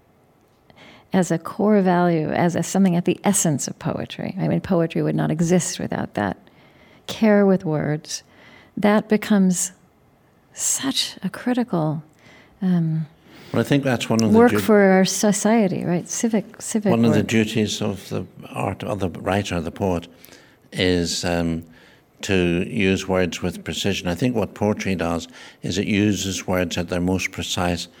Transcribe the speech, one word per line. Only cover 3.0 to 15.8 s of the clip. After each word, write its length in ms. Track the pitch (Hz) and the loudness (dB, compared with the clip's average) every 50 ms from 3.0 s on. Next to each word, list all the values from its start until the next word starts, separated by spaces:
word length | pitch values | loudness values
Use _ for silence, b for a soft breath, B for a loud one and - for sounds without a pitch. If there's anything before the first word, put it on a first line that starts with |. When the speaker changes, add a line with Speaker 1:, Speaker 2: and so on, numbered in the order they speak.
| 175 | 2
Speaker 1:
the 140 | - - - - | 0 -2 0 0
essence 440 | 202 190 - - 170 143 - - - | 0 0 2 2 0 0 0 -4 -6
of 100 | - - | -10 -6
poetry. 560 | - 151 - - - - - - - - - 190 | -6 -6 -4 -4 -8 -10 -10 -10 -10 -8 -6 -4
I 80 | 160 160 | -2 0
mean, 140 | 160 170 | 0 -2
poetry 400 | - - 196 170 165 160 - 170 | -2 0 0 0 0 0 0 -2
would 140 | 151 156 156 | -2 0 0
not 160 | 156 156 151 | 0 0 -2
exist 480 | 156 156 170 165 180 175 - - - - | 0 0 2 2 2 2 2 0 -6 -8
without 340 | - - - - - - - | -6 -6 -4 -6 -6 -6 -4
that. 240 | - 104 95 - - _ b b b b b b b b b b b b - | -2 -2 -2 -4 -6 _ b b b b b b b b b b b b -12
Care 380 | - - 226 214 208 202 202 | -6 0 4 4 6 6 6
with 200 | 196 190 180 - | 6 4 2 2
words, 560 | 160 156 147 - 147 151 156 - - - - - B B B B B B B B B B - | -2 -2 -2 0 -2 -2 -4 -6 -10 -12 -12 -12 B B B B B B B B B B -2
that 320 | 190 208 208 214 214 - | 2 2 2 2 2 2
becomes 600 | 220 214 - - 214 196 190 185 180 - - - - _ _ _ _ _ _ _ _ _ _ _ _ _ _ _ _ | 0 0 2 2 4 4 4 4 2 0 -2 -6 -8 _ _ _ _ _ _ _ _ _ _ _ _ _ _ _ _
such 640 | - - - - - - 269 - - - - - - - | -6 -4 -4 -2 -2 -2 -4 -2 -2 -4 -6 -6 -8 -8
a 60 | 185 | -8
critical, 760 | - - - 247 247 254 233 - - 170 156 156 147 160 - - b b b b b b b b b b | -8 -6 -4 -2 0 0 0 0 0 0 0 0 -2 -4 -6 -12 b b b b b b b b b b
um, 460 | 196 185 180 170 165 160 156 160 156 - B B B B B B B B | 0 2 2 2 2 0 0 -2 -4 -6 B B B B B B B B
Speaker 2:
Well, 100 | - 117 | -2 -2
I 20 | 117 | 0
think 200 | - 147 143 135 | 2 2 2 2
that's 240 | 135 123 113 - - | 2 -2 -2 0 0
one 120 | 117 113 113 | 0 2 4
of 80 | - | 4
the 60 | 214 220 | 6 6
Speaker 1:
work 140 | 240 247 | 6 6
Speaker 2:
du-, 80 | - 214 | 4 2
Speaker 1:
for 200 | - - 214 208 | 2 4 4 6
our 260 | 196 190 190 190 190 | 6 6 6 4 4
society, 800 | 185 - - - 208 202 - - 208 226 233 208 180 170 - | 2 0 0 0 0 0 2 2 2 2 4 2 2 0 -2